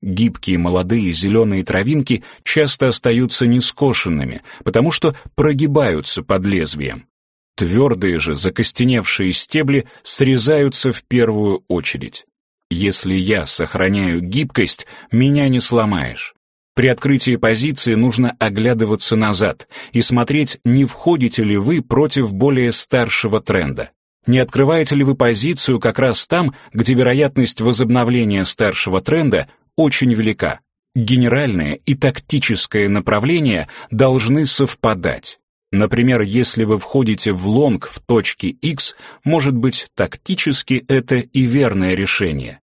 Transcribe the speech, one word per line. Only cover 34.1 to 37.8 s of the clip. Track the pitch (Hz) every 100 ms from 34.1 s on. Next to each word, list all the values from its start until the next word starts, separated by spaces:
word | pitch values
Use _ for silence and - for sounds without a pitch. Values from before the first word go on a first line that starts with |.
| 131 110 139 147
совпадать. | - 135 - 117 104 85 64 - - _ _ _
Например, | 98 104 120 120 127
если | 104 110 123 -
вы | 110 107
входите | - 139 120 104 -
в | 95 95
лонг | 113 147 104